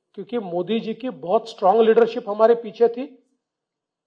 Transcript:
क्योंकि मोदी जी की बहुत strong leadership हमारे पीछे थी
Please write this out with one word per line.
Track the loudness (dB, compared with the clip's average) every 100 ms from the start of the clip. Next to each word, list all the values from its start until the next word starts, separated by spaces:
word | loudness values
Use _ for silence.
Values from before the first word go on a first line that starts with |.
| _
क्योंकि | -18 -10 -8
मोदी | -6 -6 -4 -4
जी | -4
की | -8 -10
बहुत | -10 -4 -4 -4
strong | 0 2 4
leadership | 4 4 2 0 -8
हमारे | 2 2 2
पीछे | -4 0 0
थी | 0 -12 -16 _ _ _ _ _ _ _ _